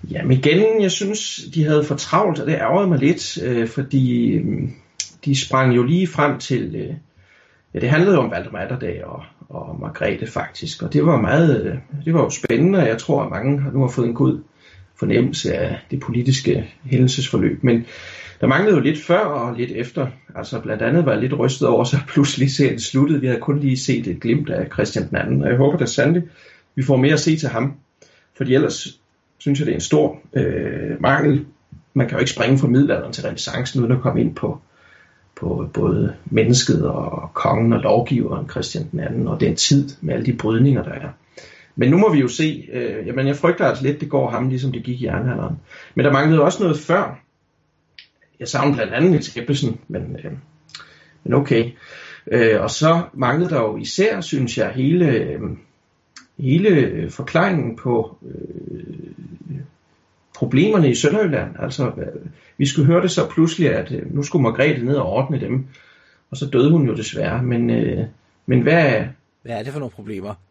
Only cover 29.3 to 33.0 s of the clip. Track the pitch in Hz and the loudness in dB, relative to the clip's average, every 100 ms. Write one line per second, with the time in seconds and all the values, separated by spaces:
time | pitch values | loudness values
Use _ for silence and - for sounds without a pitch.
29.3 | _ - 139 156 175 - 151 151 - - | _ -2 0 0 -2 0 2 2 -2 -8
30.3 | - - - - - - - - 139 147 | -2 -2 -2 -4 -6 -6 -2 2 2 4
31.3 | 131 - _ _ - _ 135 127 - 131 | 2 -2 _ _ -20 _ -2 0 0 -2
32.3 | - - 135 123 123 143 - | 0 2 4 4 4 4 0